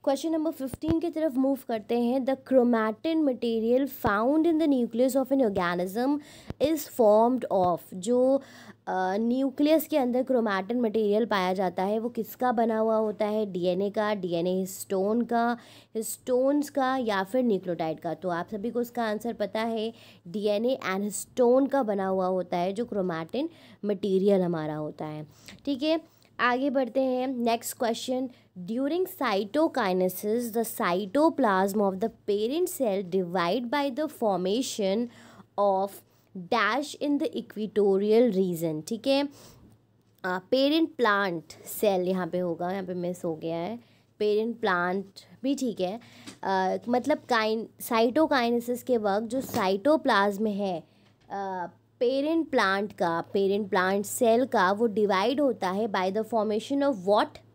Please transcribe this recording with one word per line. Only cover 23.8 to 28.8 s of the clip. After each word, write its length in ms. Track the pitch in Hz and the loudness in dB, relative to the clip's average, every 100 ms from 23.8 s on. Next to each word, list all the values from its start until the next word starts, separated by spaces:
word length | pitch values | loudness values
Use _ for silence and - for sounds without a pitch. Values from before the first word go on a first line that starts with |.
| 202 | -6
मटेरियल 560 | 196 208 190 202 196 | -4 0 2 4 4
हमारा 340 | 180 165 156 151 | 2 -2 -4 -6
होता 300 | 151 - 156 | -8 -8 -10
है। 220 | 151 151 - - - - | -10 -14 -18 -20 -10 -6
ठीक 180 | 269 | -2
है, 180 | 311 320 - _ _ - | 0 0 -4 _ _ -2
आगे 300 | 240 247 285 | 0 2 0
बढ़ते 320 | 269 247 269 | 0 0 0
हैं। 260 | 262 254 254 | 0 0 -4
नेक्स्ट 500 | 247 233 233 - - | -2 0 0 -4 -4
क्वेश्चन, 520 | 233 233 - 254 262 - _ 185 | -4 -2 -4 -4 -6 -10 _ -14
during 480 | 180 226 | -6 -4